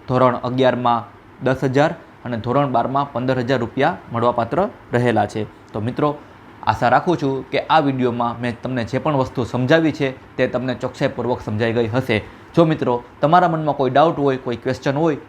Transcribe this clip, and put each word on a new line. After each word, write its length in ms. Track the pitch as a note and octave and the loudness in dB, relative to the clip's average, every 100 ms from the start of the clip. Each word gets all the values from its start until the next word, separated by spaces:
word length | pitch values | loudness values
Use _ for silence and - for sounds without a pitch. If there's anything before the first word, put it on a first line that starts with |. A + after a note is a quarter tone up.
| - | -2
ધોરણ 280 | B2+ B2+ A#2+ | 4 4 2
અગિયારમાં 680 | B2 B2+ B2+ A#2+ B2 A#2 A2+ - - - | -2 2 2 2 0 0 -4 -18 -20 -6
દસ 200 | C3 C3 | -2 0
હજાર 300 | C#3 C3 D#3+ E3+ - - | 2 2 2 0 -16 -14
અને 120 | B2 A#2 | -8 -6
ધોરણ 320 | A#2+ C3 C#3+ | 0 0 2
બારમાં 440 | B2 A#2+ C#3 C#3 | 0 0 -2 -2
પંદર 260 | A#2+ C3 B2+ | -4 -2 -2
હજાર 220 | A#2+ C3 | 0 -2
રૂપિયા 360 | A#2 B2+ D3 F#3+ - | -2 0 -2 -2 -6
મળવાપાત્ર 560 | A#2 A#2+ A#2 A2+ D3 G#3 - - | 0 0 0 -2 0 -2 -6 -4
રહેલા 340 | B2 B2 A2 G#2 | 0 2 2 0
છે. 180 | A2 | -2
તો 360 | G2+ - - A2 | -8 -12 -12 -6
મિત્રો, 360 | A2 C3 D3+ D3 - - - - - | -4 -2 -2 -2 -12 -20 -20 -8 -4
આશા 220 | A2 B2 | 0 4
રાખું 280 | C3+ F3+ D#3+ | 2 2 0
છું 340 | C#3 C3+ B2 | 0 -4 -2
કે 100 | C#3 | -4
આ 200 | - D#3+ | 2 2
વીડિયોમાં 600 | C#3 C3 B2+ A#2 A#2+ A2+ | 2 0 0 0 -4 -4
મેં 220 | A#2+ A#2 | -6 -6
તમને 220 | B2+ B2+ | -6 -4
જે 140 | A2 C3 | -4 -2
પણ 180 | D#3 C#3+ | 0 0
વસ્તુ 280 | B2+ - | 0 -2
સમજાવી 480 | A2+ B2 B2+ E3 D#3+ | -4 -2 2 4 2
છે 440 | - C3+ C3 - - | 0 -4 -4 -10 -2
તે 100 | B2+ | -2
તમને 280 | B2 B2+ | -2 -4
ચોકસાઈપૂર્વક 680 | A#2 B2+ - C3+ C3 A#2+ A#2 | -4 -6 -4 -4 -2 -4 -4
સમજાઈ 320 | - G#2+ A#2 | -4 -2 0
ગઈ 140 | A#2 A2+ | 0 0
હશે. 360 | B2 C3 G#2+ - - - - | -2 0 -2 -2 -18 -4 2
જો 80 | |
મિત્રો, 400 | E3 D3 B2+ B2 - - | 2 2 -2 -2 -4 -2
તમારા 280 | D3 F3 F3+ | 4 4 4
મનમાં 280 | D#3+ D3+ C#3+ | 0 -2 0
કોઈ 140 | B2+ | 2
ડાઉટ 280 | C3+ D#3+ D3+ | 4 4 2
હોય, 180 | C#3 C3 | 0 0
કોઈ 200 | B2+ A2+ | -4 -6
ક્વેશ્ચન 400 | C3 B2+ C#3+ C#3 | -4 -4 -2 0
હોય, 200 | E3 C3+ | 0 -2